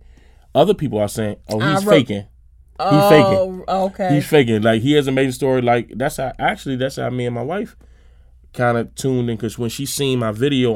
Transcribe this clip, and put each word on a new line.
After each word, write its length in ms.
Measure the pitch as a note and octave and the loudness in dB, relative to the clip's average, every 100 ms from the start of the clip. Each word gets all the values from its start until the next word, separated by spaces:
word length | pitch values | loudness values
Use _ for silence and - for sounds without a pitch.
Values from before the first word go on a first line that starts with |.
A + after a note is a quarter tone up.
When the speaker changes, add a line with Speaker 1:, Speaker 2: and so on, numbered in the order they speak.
| - - - _ _ B2+ | -18 -20 -20 _ _ 2
Speaker 1:
Other 180 | F3 | 2
people 260 | G3 C3+ G#2+ | 2 -2 -2
are 80 | G#2 | -2
saying, 280 | - G#2+ - - | -2 -6 -6 -6
"Oh, 100 | G#2+ | -2
Speaker 2:
I 140 | G2+ | 0
Speaker 1:
he's 120 | G3 G3+ | 0 4
Speaker 2:
wrote 80 | G3 | 4
Speaker 1:
faking. 260 | A2+ G2+ | 4 -6
He 60 | G2+ _ - - - - | -8 _ -20 -20 -20 -6
Speaker 2:
Oh, 300 | F3+ G3+ G3+ | 2 4 6
Speaker 1:
faking. 540 | D#3 F#3+ F#3+ F#3 F#3 - | 6 6 2 0 -6 -4
Speaker 2:
okay. 480 | F#3+ F#3+ F#3+ F#3 D3 | -2 -2 -2 0 0
Speaker 1:
He's 100 | C3 | 2
faking. 340 | D3+ A#2 G#2+ | 2 4 2
Like, 200 | A2+ A2+ | 2 0
he 120 | C3 | 2
has 140 | D3 C3+ | 2 2
an 60 | |
amazing 180 | C3+ C3+ | 0 -2
story." 280 | B2+ C3+ C3 | -2 -2 0
Like, 300 | A#2+ A#2+ - G#2 | 2 0 -2 -6
that's 220 | C#3 - | -6 -6
how, 140 | B2+ - | -8 -4
actually, 360 | D3+ G#3 C#3+ B2+ | -4 -4 -6 -4
that's 180 | C3 - | -4 -4
how 120 | B2 | -6
me 160 | B2 B2 | -4 -6
and 80 | A#2+ | -6
my 60 | |
wife 320 | B2+ F#3+ A3+ - - - - - - - - | -6 -8 -10 -16 -20 -20 -20 -20 -20 -20 -16
kinda 340 | - B2 A#2 G#2+ - | -2 0 0 -4 -4
tuned 340 | C3+ B2+ A#2+ | -2 0 -2
in, 60 | A2 | -4
'cause 200 | A2+ G#2+ | -6 -4
when 120 | A#2 | -6
she 140 | - C3+ | -6 -8
seen 340 | - C#3 B2+ | -4 -2 0
my 120 | A2+ | -2
video 420 | G#2+ C#3+ C3+ B2 | -2 0 2 0